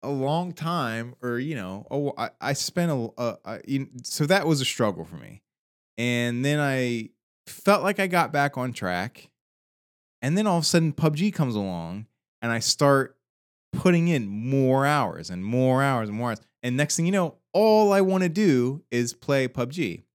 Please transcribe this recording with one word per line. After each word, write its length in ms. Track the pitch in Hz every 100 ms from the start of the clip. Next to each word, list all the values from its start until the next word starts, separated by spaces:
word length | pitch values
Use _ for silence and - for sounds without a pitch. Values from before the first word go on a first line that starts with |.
a 60 | 117
long 420 | 143 135 160 180
time, 600 | 165 160 175 127 113 117 123
or, 160 | 123 120
you 160 | 139 147
know, 320 | 92 95 -
a 100 | 139
wh-, 200 | 147 -
I, 300 | 117 _ 113
I 40 |
spent 380 | 143 - - 170
a, 180 | 139 117 -
a, 200 | 120 - -
a, 140 | 110 -
you, 220 | 135 135 127
so 220 | - - 147
that 180 | 190 165
was 160 | 151
a 40 | 127
struggle 380 | - 113 85 82
for 100 | 82
me. 260 | 60 95 _ _ _ _ _ -
And 480 | 120 120 120 120 135
then 140 | 147
I 500 | 143 131 123 117 110 _ _ _ -
felt 340 | - - 202
like 180 | 185 202
I 60 | 190
got 240 | 175 160
back 260 | 147 143 135
on 140 | 127
track. 560 | 123 98 90 101 - - _ _ _ _ _ _ _ _ _
And 160 | 131 175
then 80 | 214
all 100 | 170
of 60 |
a 40 | 151
sudden, 260 | 175 165
pub 220 | 139 156 151
G 140 | 202
comes 240 | 185 139 107
along, 500 | 98 87 82 95 110 _ _ _
and 100 | 117
I 80 | 117
start 580 | - - 143 139 131 _ _ _ _ _ _
putting 340 | - 180 175 170
in 200 | 160 104
more 580 | 104 120 135 131 131 139
hours 440 | 147 113 82 85
and 120 | 90
more 380 | 95 123 131 127
hours 260 | 139 127 110
and 80 | 104
more 120 | 120
hours. 80 | 107 _ _
And 160 | 123 123
next 180 | 147 -
thing 100 | 165
you 40 |
know, 240 | 196 170 - _
all 380 | 180 220 214 208
I 100 | 196
wanna 280 | 190 190 185
do 540 | 156 208 131 123 143 -
is 220 | 120 120
play 340 | - - 139 131
pub 240 | 127 123
G. 320 | 160 127 85 _